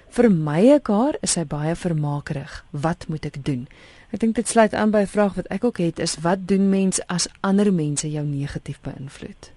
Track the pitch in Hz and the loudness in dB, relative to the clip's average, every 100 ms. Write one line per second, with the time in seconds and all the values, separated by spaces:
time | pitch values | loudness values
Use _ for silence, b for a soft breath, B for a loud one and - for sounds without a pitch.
0 | b - 240 170 151 151 240 294 - 202 | b 4 4 4 2 4 6 6 4 0
1 | 277 427 185 175 151 147 156 170 175 156 | 0 0 -2 -4 -4 -4 -2 -2 -2 -2
2 | 147 143 - 139 147 - - 147 160 170 | -2 -4 -6 -8 -8 -14 -12 -4 -2 -2
3 | - 156 147 143 143 127 - b b b | -6 -8 -8 -6 -4 -4 -6 b b b
4 | b 208 226 220 220 226 214 - 214 208 | b -2 0 0 2 4 4 4 2 2
5 | 196 208 202 180 - 190 240 - 170 165 | 2 2 0 0 -6 -4 -2 0 -2 -2
6 | 165 151 170 196 180 196 196 190 190 - | -4 -2 -2 0 2 2 4 2 2 -2
7 | - 175 - - 196 196 208 180 151 143 | -4 -4 -4 -4 0 2 4 2 0 -2
8 | 151 151 147 139 143 160 - - - - | -4 -4 -4 -4 -4 -8 -10 -12 -12 -12
9 | 135 - - - - | -14 -14 -16 -16 -20